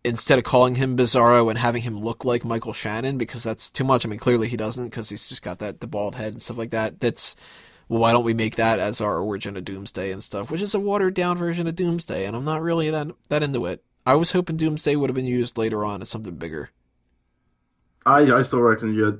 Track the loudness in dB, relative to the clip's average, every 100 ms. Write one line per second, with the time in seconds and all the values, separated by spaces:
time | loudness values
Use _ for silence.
0 | -2 0 4 4 4 4 4 4 0 2
1 | 2 6 6 8 6 2 0 0 -4 -6
2 | -6 -4 -2 0 0 -4 -6 -8 -6 -4
3 | -4 -4 -6 -6 -6 -4 -6 -2 2 2
4 | 0 -2 2 2 2 -2 -4 -6 -8 -8
5 | -8 -8 -8 -8 -8 -8 -8 -10 -8 -6
6 | -6 -6 -8 -8 -10 -8 -6 -4 -4 -2
7 | -2 0 -2 -4 -14 -20 -20 _ -4 2
8 | 4 4 2 0 -2 0 2 2 0 -2
9 | -2 -2 -2 -4 -8 -10 -10 -10 -10 -6
10 | -6 -6 -8 -8 -6 -6 -2 -2 0 0
11 | 0 0 -2 -2 -2 -2 -2 -2 0 -2
12 | -2 -4 -4 -4 -4 -2 0 0 0 -2
13 | -4 -10 -4 -2 0 -2 -2 -6 _ _
14 | 2 4 4 0 0 0 0 0 0 2
15 | 0 0 0 0 0 -2 -2 0 -2 -4
16 | -8 -8 -8 -10 -8 -8 -10 _ _ _
17 | _ _ _ _ _ _ _ _ _ _
18 | 4 6 8 6 4 4 4 4 2 2
19 | 2